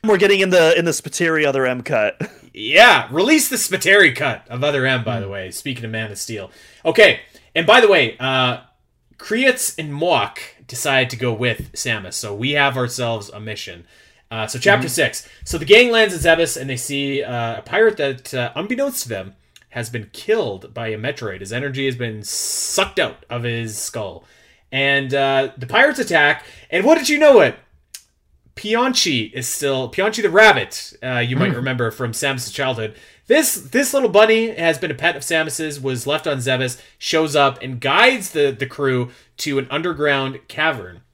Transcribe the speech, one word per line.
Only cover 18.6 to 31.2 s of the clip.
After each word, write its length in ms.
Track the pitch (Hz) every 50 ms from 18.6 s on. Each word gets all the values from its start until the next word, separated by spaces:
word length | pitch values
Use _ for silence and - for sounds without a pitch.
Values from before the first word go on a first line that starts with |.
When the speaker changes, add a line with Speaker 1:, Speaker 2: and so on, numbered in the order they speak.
| 180 208 247 240 277 285 - -
Speaker 2:
to 60 | - 123
them, 260 | 110 98 95 98 - _ _ _ _ - _ _
has 200 | - 123 113 113
been 200 | 120 117 104 -
killed 600 | - - - - 214 226 175 117 98 92 - -
by 160 | - 113 117 113
a 80 | 110
Metroid. 440 | 107 110 135 147 - 120 104 92 92
His 120 | 98 95
energy 340 | 110 123 143 143 131 135 135
has 100 | 135 127
been 260 | 120 123 113 110 107
sucked 800 | 101 - - - - - - - - - - - - - - 185
out 240 | 156 - - _ - _
of 140 | 120 120
his 340 | 120 120 117 117 117 110 104
skull. 460 | - - - - 120 107 95 78 - _ _ _ _ _ _ _ _ _ _
And, 420 | - 135 135 139 139 139 139 131
uh, 360 | 131 139 139 139 135 135 135 131 - -
the 80 | 127
pirates 320 | 123 - 226 262 294 285 -
attack, 460 | 247 - 170 156 147 147 151 - - - - - - _
and 140 | 160 180 196
what 140 | 262 320 320
did 100 | 269 262
you 100 | 294 294
know 220 | 302 294 277 214
it? 160 | 156 123 - - _ _ _ _ _ _ _ - _ _ _ _ _ _ _ _ _ _ _
Pianchi 760 | - - 208 220 233 247 269 254 - - 185 143 120 107 107
is 160 | - 131 120 -
still, 420 | - - 143 139 135 131 131 113
Pianchi 320 | - - 190 214 208 233
the 80 | 208 185
rabbit, 640 | 160 202 220 214 165 127 98 - - - - - - _
uh, 160 | - 127 127
you 180 | 120